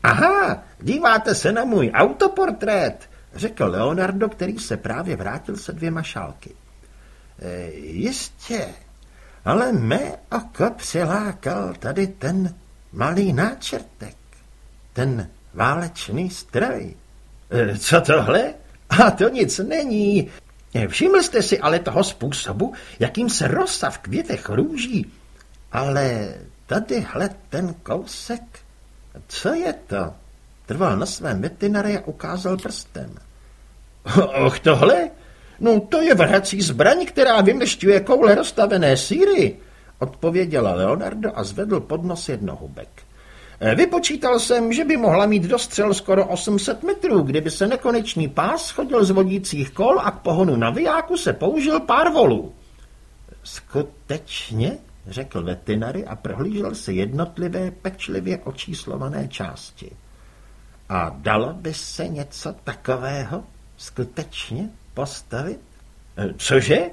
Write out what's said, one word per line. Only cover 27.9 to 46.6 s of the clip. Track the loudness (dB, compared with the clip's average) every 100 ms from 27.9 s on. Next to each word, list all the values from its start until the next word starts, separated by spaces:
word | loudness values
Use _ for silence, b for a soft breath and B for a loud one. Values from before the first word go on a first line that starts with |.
| -8 -8 -14 -10 -10 -12 -20 -20 -20 -20 -20 -20 -20 -14
co | -6 -4
je | -2 -4
to?" | -6 -8 -6 -6 -10 -20 -20 -20 -20 -10
Trval | -2 0 0
na | -2
svém | -6 -4 -4
Vetinari | -4 -2 -2 0 0 -4
a | -6
ukázal | -10 -8 -6 -4 -4
prstem. | -6 -12 -12 -12 -12 -16 -20 b b b b b -20 -16 2 2 2 2 2
"Och, | 2
tohle? | 2 6 6 6 2 -6 b b b b
No, | 4 4
to | 2 2
je | 4 6
vrhací | 6 4 2 -2
zbraň, | -2 4 4 4 0
která | 2 4 6
vymršťuje | 4 4 0 2 4 4
koule | 6 6 8 6
rozstavené | 4 2 2 4 4 4
sýry," | 2 4 4 6 2 0 B B B -8
odpověděl | -8 -2 0 0 0 2 2 2
Leonardo | 2 0 -2 -4 -6 -4
a |
zvedl | -6 -6 -2 -2
pod | -2 -4
nos | -4 -6 -6
jednohubek. | -6 -6 -8 -14 -16 -18 -20 -20 B B B B B
"E, | 0 4
vypočítal | 4 2 -2 -2 2 2
jsem, | 2 2 2
že | 0 0
by | 2
mohla | 4 4 4
mít | 2
dostřel | 2 0 -2 0 0
skoro | 0 2 2 2
osm | -2 0
set | 0